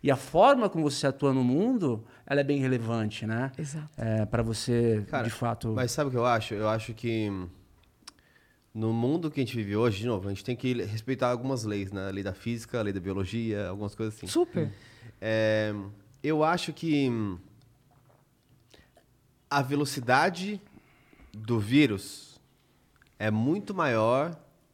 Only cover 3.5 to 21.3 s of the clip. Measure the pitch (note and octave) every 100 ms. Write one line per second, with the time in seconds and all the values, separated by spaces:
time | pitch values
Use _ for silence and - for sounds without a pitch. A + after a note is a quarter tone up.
3.5 | C3 D3+ D#3 D3+ - A2+ A2 G#2+ A#2 A2+
4.5 | A2 - A#2+ A#2 G#2+ G2+ C#3 A2+ A2 A#2+
5.5 | A2 A#2 A2 B2 - C#3+ B2 B2 A#2 -
6.5 | G#2 G#2+ A2 A2 A2 A#2+ A2+ G#2+ F#2+ F2+
7.5 | - _ _ _ _ - _ _ _ _
8.5 | _ _ A2 A2+ A#2 B2 E3 D#3+ D3 A#2+
9.5 | A#2+ G2+ G#2 A#2+ G2 A#2+ G#2 G2 G2 -
10.5 | B2 B2+ A#2+ G#2+ A2 B2 C3 B2 B2 C3
11.5 | C3 G#2+ G#2 F#2+ G2 F#2+ G2 G2 F#2 A#2
12.5 | A#2+ - A#2+ G#2 F#2+ F2+ F#2+ F#2 A#2 A2+
13.5 | G2+ F#2 G2 G#2 - A2 A2 F#3 E4 F4
14.5 | F3+ D3 - - - A2+ - A2 A2 A2
15.5 | A2 G#2+ G#2 G2 G#2 - _ C#3+ D#3 D#3
16.5 | F3 - D3 E3 D3 C3+ A#2 G#2 F2+ -
17.5 | - - _ _ _ _ _ _ _ _
18.5 | _ _ - _ _ _ _ _ _ _
19.5 | C#3+ C3 C#3+ C#3+ - A#2+ B2+ F3 F3 G3
20.5 | G#3 - - _ _ _ - -